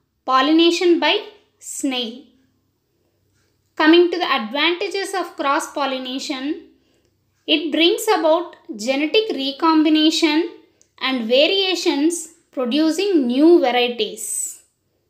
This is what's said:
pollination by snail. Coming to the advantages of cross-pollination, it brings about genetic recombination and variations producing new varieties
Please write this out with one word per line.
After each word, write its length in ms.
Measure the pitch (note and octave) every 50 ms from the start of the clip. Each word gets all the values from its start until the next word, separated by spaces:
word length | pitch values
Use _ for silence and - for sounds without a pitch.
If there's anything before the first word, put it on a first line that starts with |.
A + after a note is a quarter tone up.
| _ _ _ _ _
pollination 760 | B3 C4 C4 C4+ D4 D#4+ E4 E4+ E4+ E4+ - F#4 F4 E4+ C#4
by 260 | C#4+ D#4 F#4+ G#4+ - - - - _ _ _ _
snail. 640 | - - - - - C#4 B3+ B3 A#3+ A3 - C4+ - _ _ _ _ _ _ _ _ _ _ _ _ _ _ _ _ _ _ _ _ _ _ _ _ _ _ _ _ _ _
Coming 360 | - D#4+ D#4 E4 F4 F4 E4+
to 60 | F#4 E4
the 140 | - -
advantages 840 | C#4 B3+ A3 G#3 B3+ C#4+ D4+ E4+ F4 F4 G#4 F4 F4+ G4 F#4+ F4 F#4+
of 220 | F#4 F4 - -
cross-pollination, 1300 | - D4+ C#4 C#4+ D#4 - - - D4+ C#4+ C4 C4 B3+ C4 B3+ B3+ C4+ - - C#4 B3+ C4 D4 E4+ - - - _ _ _ _ _ _ _ _ _ _ _ _ _ _ _ -
it 240 | - D4+ F4 D4+
brings 340 | B3+ D4+ E4 F4+ A4 A#4 - A4
about 480 | G#4 D#4+ D#4+ D#4 D#4+ F4 E4+ - - - _ - C4+
genetic 560 | G3+ G#3+ C4 C4+ C#4 D#4 D4+ - A4 A4 A4
recombination 1160 | C#4 C4+ C4+ C#4 C4+ - E4+ D#4+ D#4+ D#4 D4+ D#4+ D#4 D#4 D#4 D#4+ D#4 - E4 D4+ D4 D#4 F4 - - - _ _ _ _ _ _ _ -
and 280 | A#3+ C4 C4 B3 A3 G#3+
variations 1040 | B3 C4+ D4+ E4+ G4 G4 F#4+ F#4 F4+ F4 - F4+ C#4+ C#4 D4 E4+ E4+ - - - - _ _ _
producing 760 | - C#4 B3+ A3+ B3+ D4+ D#4+ D#4+ D4 E4+ G4 G#4 F#4 D4+ B3+
new 340 | A#3+ B3 C4+ D4+ E4 F4 D#4+
varieties 1000 | C#4 A#3+ A#3+ B3 A#3+ B3 A#3 A3+ G#3+ F#3+ F3+ - - - - - - - - - _ _ _ _ _ _ _ _ _